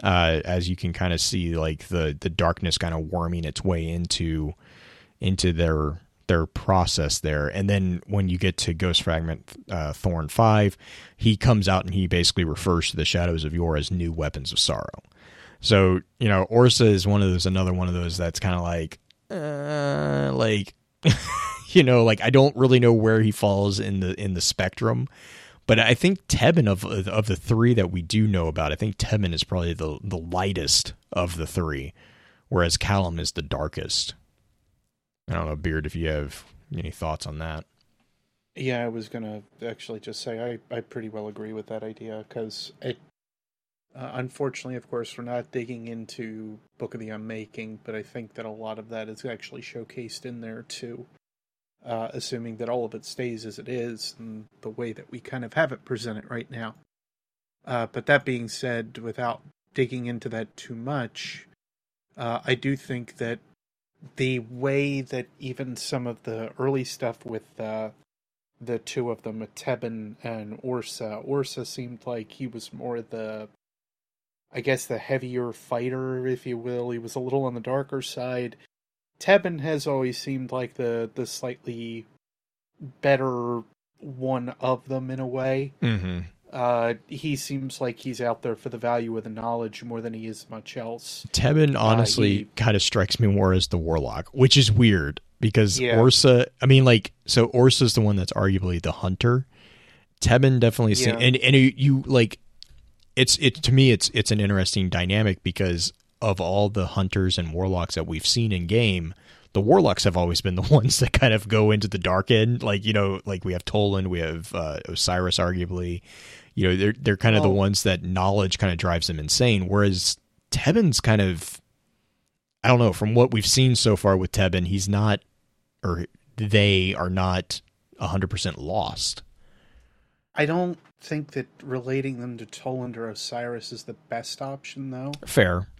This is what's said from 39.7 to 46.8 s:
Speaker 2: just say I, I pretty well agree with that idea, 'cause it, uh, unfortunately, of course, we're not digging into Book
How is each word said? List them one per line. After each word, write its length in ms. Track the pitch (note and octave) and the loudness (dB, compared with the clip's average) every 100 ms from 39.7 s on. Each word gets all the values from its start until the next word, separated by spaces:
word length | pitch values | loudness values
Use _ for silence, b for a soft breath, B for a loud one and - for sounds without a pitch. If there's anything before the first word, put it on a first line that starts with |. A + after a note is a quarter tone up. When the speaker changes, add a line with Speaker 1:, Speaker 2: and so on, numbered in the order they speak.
| A2+ - A2 | -12 -14 -14
Speaker 2:
just 200 | - A2 | -14 -12
say 380 | B2+ A2+ A#2+ A#2 - | -10 -8 -8 -10 -10
I, 40 | |
I 60 | A#2 | -12
pretty 280 | - B2 A2 | -10 -12 -12
well 180 | G#2+ G#2+ | -10 -12
agree 240 | G#2 G#2+ | -12 -12
with 140 | A2 G#2 | -12 -12
that 160 | A2 | -12
idea, 420 | A2 G#2+ A2+ A2 G#2+ | -12 -14 -14 -14 -12
'cause 440 | A#2+ A2 - - - | -12 -10 -12 -16 -12
it, 160 | C3 - _ _ _ _ _ _ _ _ _ | -10 -10 _ _ _ _ _ _ _ _ _
uh, 160 | C3 C3 | -18 -12
unfortunately, 600 | B2+ B2+ - C#3 - B2+ B2 | -10 -10 -6 -6 -6 -10 -12
of 120 | - | -10
course, 260 | A#2+ A2+ - | -10 -10 -12
we're 80 | |
not 280 | A#2+ B2 A#2+ | -8 -8 -8
digging 340 | C3 A#2 A#2+ A#2 | -10 -10 -12 -14
into 720 | A2+ A2 - A2+ A2 A2 G#2+ _ | -14 -14 -14 -12 -12 -14 -16 _
Book 160 | - | -14